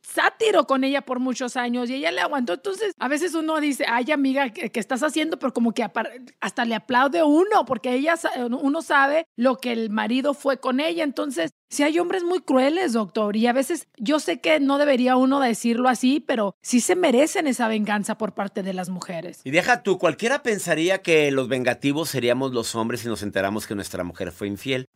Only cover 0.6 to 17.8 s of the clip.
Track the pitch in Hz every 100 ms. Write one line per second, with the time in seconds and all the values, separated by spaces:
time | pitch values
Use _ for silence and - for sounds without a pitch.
0.6 | 277 269 269 277 262 254 254 240 254 254
1.6 | 247 240 247 262 311 349 349 285 247 349
2.6 | 392 392 427 - 247 285 349 320 311 320
3.6 | 294 254 285 233 254 294 269 262 269 208
4.6 | 233 240 196 247 302 285 311 330 277 254
5.6 | 233 220 220 - 220 254 247 _ 220 -
6.6 | 233 220 - 247 277 339 311 294 392 415
7.6 | 285 254 254 254 302 339 320 - 240 240
8.6 | 277 320 - 294 277 302 330 - 247 262
9.6 | 247 233 226 214 214 254 277 277 262 262
10.6 | 262 254 311 339 302 - 302 254 320 _
11.6 | _ - 294 320 349 381 349 359 - 262
12.6 | 269 330 359 226 196 - 208 208 233 240
13.6 | 269 339 - _ 220 302 294 330 339 311
14.6 | 269 277 294 262 247 254 262 277 254 226
15.6 | 240 233 254 247 254 285 - 247 202 -
16.6 | - 247 220 359 339 247 311 403 311 240
17.6 | 226 220